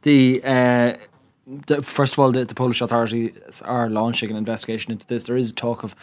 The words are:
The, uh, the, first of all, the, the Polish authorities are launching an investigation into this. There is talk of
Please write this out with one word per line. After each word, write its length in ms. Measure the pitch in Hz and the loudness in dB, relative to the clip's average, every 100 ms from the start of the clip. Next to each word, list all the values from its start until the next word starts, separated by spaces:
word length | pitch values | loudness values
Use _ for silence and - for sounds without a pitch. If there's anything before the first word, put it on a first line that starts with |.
The, 380 | - 143 131 127 | 6 6 6 4
uh, 520 | 135 127 123 123 120 - - _ _ _ - 139 139 | 2 2 4 4 2 0 -14 _ _ _ -18 -18 -2
the, 160 | 147 | -2
first 300 | 139 - 135 | -2 0 0
of 80 | - | 4
all, 100 | 135 | 2
the, 140 | 123 | 2
the 100 | 123 | -2
Polish 260 | - 127 117 | -2 -2 0
authorities 800 | 117 117 113 117 113 - - - | 0 0 0 -2 -4 -8 -20 -18
are 280 | - 123 117 | -6 -4 -2
launching 400 | 107 113 117 107 | -2 -2 -4 -6
an 60 | 110 | -6
investigation 560 | 110 110 - 110 104 | -6 -6 -6 -8 -8
into 120 | 110 - | -10 -8
this. 160 | 120 | -8
There 120 | 113 123 | -4 -2
is 140 | 120 | -2
talk 320 | - 120 117 | -4 -6 -6
of 140 | 110 - | -8 -14